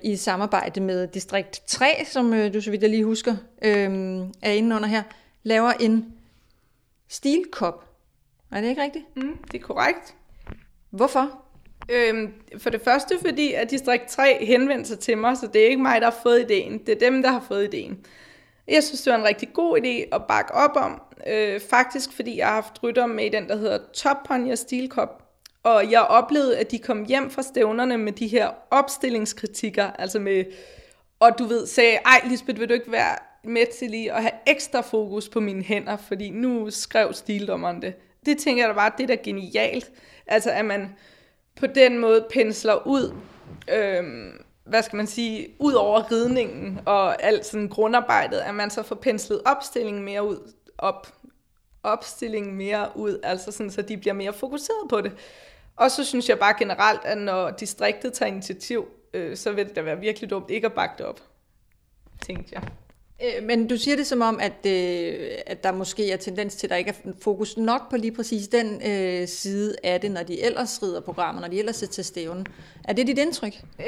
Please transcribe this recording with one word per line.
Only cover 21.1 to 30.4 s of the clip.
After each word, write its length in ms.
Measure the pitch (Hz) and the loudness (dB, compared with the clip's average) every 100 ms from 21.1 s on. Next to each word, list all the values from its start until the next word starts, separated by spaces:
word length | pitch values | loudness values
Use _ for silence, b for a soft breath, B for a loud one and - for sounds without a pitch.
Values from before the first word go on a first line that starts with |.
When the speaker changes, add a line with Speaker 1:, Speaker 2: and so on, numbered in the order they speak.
| - - | -12 -4
Speaker 2:
Øh, 320 | 214 214 196 | 0 0 -2
faktisk 520 | 202 240 254 269 262 | 2 2 4 -2 -8
fordi 240 | - 226 214 | -8 -8 0
jeg 100 | 180 | 0
har 60 | |
haft 300 | 214 214 - | 0 -4 -6
rytter 220 | 233 233 240 | 0 2 0
med 200 | 220 214 | 0 -2
i 40 | |
den, 180 | 214 190 | -2 -2
der 60 | 208 | -2
hedder 220 | 214 202 - | -2 -2 -6
Top 240 | - 294 277 - | -2 0 0 0
Pony 240 | 254 247 | -2 0
og 60 | 240 | -4
Stilkop. 640 | - 254 262 247 - - _ _ - _ | -4 -6 -4 -4 -4 -6 _ _ -20 _
Og 280 | 233 226 208 | 4 4 6
jeg 100 | 233 | 6
oplevede, 560 | 214 226 240 294 269 240 | 8 6 6 2 4 2
at 140 | 226 | 0
de 80 | 226 | -4
kom 260 | - 214 214 | -2 -4 0
hjem 240 | 269 269 | 0 0
fra 120 | - | -6
stævnerne 560 | 262 - - 226 254 240 | -4 2 2 4 0 0
med 140 | 214 | -2
de 160 | 208 226 | -4 0
her 220 | 233 208 - - | 2 2 -2 2
opstillingskritikker, 1200 | 269 277 - 269 233 214 - 214 - 214 185 196 | 2 2 -2 -2 -2 -4 -6 -8 -6 -4 -2 -2
altså 280 | - 190 214 | -2 -4 -4
med, 260 | 196 196 | 0 0